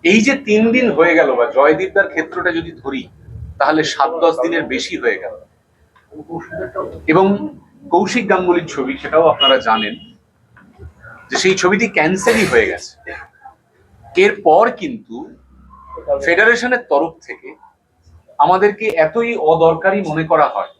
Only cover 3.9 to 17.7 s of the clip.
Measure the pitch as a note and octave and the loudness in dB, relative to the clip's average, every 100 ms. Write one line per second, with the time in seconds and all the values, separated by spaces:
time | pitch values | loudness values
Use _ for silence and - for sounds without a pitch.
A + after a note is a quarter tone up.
3.9 | - C#3 E3 E3 - E3+ E3+ C#3 B2+ - | 0 -2 2 0 2 -2 -2 -4 -6 -6
4.9 | D3+ B2 F#2+ - - - _ _ _ _ | -4 -4 -4 -8 -14 -20 _ _ _ _
5.9 | _ _ D#4 - - - - - F#3+ F3 | _ _ -20 -14 -14 -12 -12 -10 -10 -10
6.9 | - - D#3+ G3 G3+ D4+ - _ _ - | -10 0 2 2 0 -4 -12 _ _ -2
7.9 | E3+ G#3 B3 G3+ F#3+ F3+ E3+ D#3+ - C3+ | -2 0 -4 0 0 2 -2 -2 -8 -8
8.9 | C3+ C#3+ D#3 E3 - C3+ C3 A2+ A2+ G#2 | -8 -2 2 2 0 0 0 2 -2 -2
9.9 | - - _ _ _ _ _ _ _ - | -10 -20 _ _ _ _ _ _ _ -20
10.9 | _ - - - C#3+ F#3+ F#3+ F3+ G3+ A3 | _ -20 -20 -8 -2 0 2 0 0 0
11.9 | - D#3 F#3+ A#3 A3+ F#3 A#2+ G2+ F2 - | 0 0 0 0 0 2 2 0 -4 -12
12.9 | _ - - - _ - _ _ _ _ | _ -18 -18 -20 _ -20 _ _ _ _
13.9 | _ - - G3+ G3+ F3 D#3+ A#3 - E3 | _ -6 2 2 2 4 4 4 0 -10
14.9 | A2+ - A#2 F#3 - _ _ - - - | -12 -14 -16 -16 -20 _ _ -20 -20 -20
15.9 | - - C#3 C#3+ F3 A3 A#3+ B3 B3 - | -16 -4 -2 0 4 4 2 0 -4 0
16.9 | C#3+ E3 E3 - - C3 D#3 _ | 0 0 -6 -18 -18 -18 -20 _